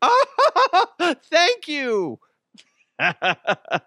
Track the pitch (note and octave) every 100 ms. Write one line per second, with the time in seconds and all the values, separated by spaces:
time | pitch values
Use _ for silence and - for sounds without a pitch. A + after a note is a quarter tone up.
0 | D#4 B4 - - C#5+ - C5 F4+ A4+ -
1 | F4 C4 _ D#4 F4 A#4+ D#4 D4 B3+ G#3
2 | D#3+ A2 _ _ _ _ _ _ _ -
3 | E3+ - F3+ - - F#3 - E3